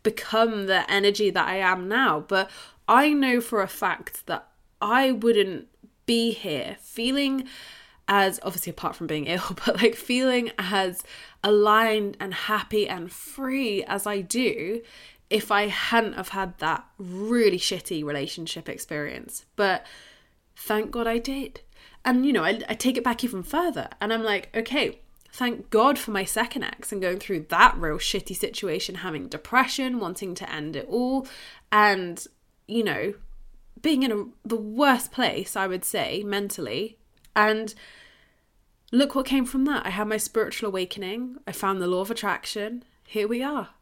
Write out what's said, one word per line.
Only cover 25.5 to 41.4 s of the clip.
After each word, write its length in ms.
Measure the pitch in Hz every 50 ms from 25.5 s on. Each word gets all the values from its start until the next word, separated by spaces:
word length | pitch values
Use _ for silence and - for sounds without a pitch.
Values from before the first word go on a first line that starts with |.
| 233 - - -
God 280 | - 214 226 269 285 285
for 140 | - -
my 140 | 208 202 190
second 380 | - - 220 233 240 - 269 -
ex 280 | - - - - -
and 100 | - 202
going 160 | 190 180 180 185
through 300 | - - 196 165 156 -
that 260 | 170 170 214 269 - -
real 200 | 170 160 151 -
shitty 380 | - - - 196 - - 185
situation, 600 | - - 196 - - - 190 156 185 196 - 185
having 320 | 175 185 185 156 147 - -
depression, 720 | - 165 - - - 254 262 262 - - 269 262 247 240
wanting 360 | 208 170 180 - 196 190 175
to 160 | 175 180 -
end 240 | - 156 147 156 160
it 100 | 147 - -
all, 380 | - 233 247 247 262 269 262 - - - - - - - _ -
and, 560 | - 214 208 208 202 190 185 175 170 170 - - _ _ _ _ _ _ _ -
you 160 | 208 233 220
know, 300 | 196 143 107 120 190 202 - - - - - - - - - - - - -
being 220 | - 302 311 254 262
in 80 | 254
a, 140 | 220 208 202 - - _ - 214
the 100 | 233 226
worst 540 | 208 214 214 233 294 277 254 240 - -
place, 440 | - - 247 196 - - 190 - -
I 100 | 208 196
would 180 | 190 185 185 -
say, 400 | - - 202 151 - - 180 208
mentally. 720 | 202 202 202 202 202 - - 160 117 110 139 202 220 - _ _ _ _ _ _ - -
And 380 | 208 208 214 214 220 220 214 - - - - - - - - _ _ _ _ _ _ _ _ _ _ _ _ _ _ _ _
look 240 | - 247 285 277 -
what 100 | 277 269
came 200 | - 269 269 254
from 200 | 254 - 269 262
that. 200 | 285 285 - -
I 40 | -
had 180 | 185 196 214 214
my 100 | 214 214
spiritual 520 | 214 - - 226 214 208 - - - 208
awakening. 680 | 190 190 185 180 - 202 196 185 202 233 247 254 247 277